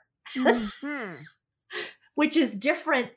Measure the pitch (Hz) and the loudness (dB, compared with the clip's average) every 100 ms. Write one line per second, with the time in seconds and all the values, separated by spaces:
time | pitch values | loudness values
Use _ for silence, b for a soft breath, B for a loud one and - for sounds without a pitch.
0 | _ _ - 262 262 240 214 - 277 294 | _ _ -10 2 4 4 0 -8 -10 -8
1 | 208 156 156 _ _ _ _ 359 B B | -8 -12 -16 _ _ _ _ -10 B B
2 | B - 302 311 247 202 269 339 311 269 | B 0 2 4 2 2 0 0 0 0
3 | 240 | -2